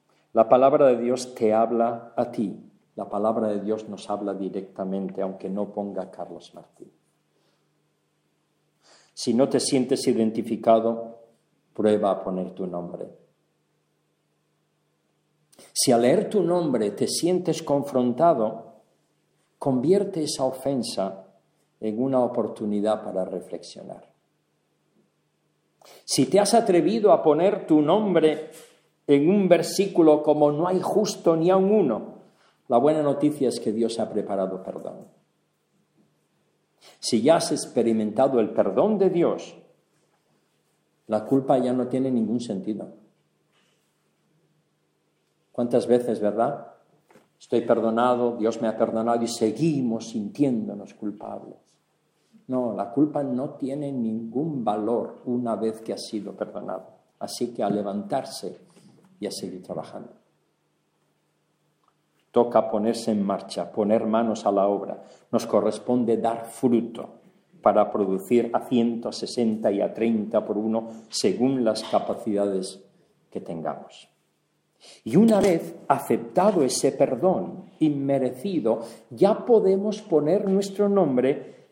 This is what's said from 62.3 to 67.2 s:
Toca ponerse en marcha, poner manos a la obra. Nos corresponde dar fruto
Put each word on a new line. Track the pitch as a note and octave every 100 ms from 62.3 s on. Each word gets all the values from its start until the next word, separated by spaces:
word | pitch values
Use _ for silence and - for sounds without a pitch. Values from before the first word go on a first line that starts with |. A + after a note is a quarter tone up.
Toca | B2 A#2+ A2+ -
ponerse | G#2+ G#2+ A2+ -
en | G#2+
marcha, | G2 G2 - - E2+
poner | - G#2 A2+ G#2+
manos | A2 A#2 G#2
a | G#2
la | G2+ G2+
obra. | G2+ G2 - - - _
Nos | A2+ -
corresponde | G#2+ G#2 G#2 - B2 A#2 A2
dar | A2+ A2+ -
fruto | - C3 A#2 A#2 - - -